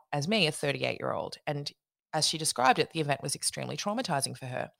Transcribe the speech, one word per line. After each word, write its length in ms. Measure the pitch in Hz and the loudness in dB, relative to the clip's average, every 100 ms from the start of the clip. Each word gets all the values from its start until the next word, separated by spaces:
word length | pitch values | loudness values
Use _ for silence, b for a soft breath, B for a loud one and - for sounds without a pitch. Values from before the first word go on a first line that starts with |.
| - | -4
as 140 | 147 147 | -2 2
me, 200 | 220 160 | 4 4
a 40 | |
thirty-eight-year-old. 880 | - 143 135 127 110 131 110 - - - | 2 0 0 0 -2 -2 -2 -4 -6 -4
And 260 | 147 143 - _ _ _ | -4 -6 -12 _ _ _
as 140 | 156 147 | 0 0
she 100 | 156 | 0
described 420 | 156 - 127 240 | -2 4 6 6
it, 120 | - | 2
the 100 | 160 | 0
event 200 | 143 135 | 0 0
was 140 | 151 - | -2 -2
extremely 420 | - - 127 156 | -4 -4 -6 -4
traumatizing 600 | 208 220 254 143 127 120 | -4 -2 0 -2 -2 -6
for 100 | 127 | -8
her. 220 | 127 - _ | -6 -6 _